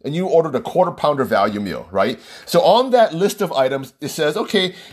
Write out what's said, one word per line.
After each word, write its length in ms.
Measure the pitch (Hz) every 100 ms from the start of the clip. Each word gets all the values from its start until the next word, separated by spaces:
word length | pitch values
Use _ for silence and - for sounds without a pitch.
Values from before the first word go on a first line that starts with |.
and 100 | 131 160
you 120 | 185
ordered 280 | 165 160 123
a 60 |
quarter 300 | - 165 175
pounder 320 | - 151 143
value 360 | 120 107 104 104
meal, 280 | 98 65 -
right? 280 | 95 107 - - - -
So 160 | 170
on 300 | 156 220 262
that 220 | 240 202
list 280 | 160 196 202
of 100 | 185
items, 400 | 135 131 135 135 -
it 80 | 143
says, 260 | - 151 208
"Okay, 380 | - 196 185 - -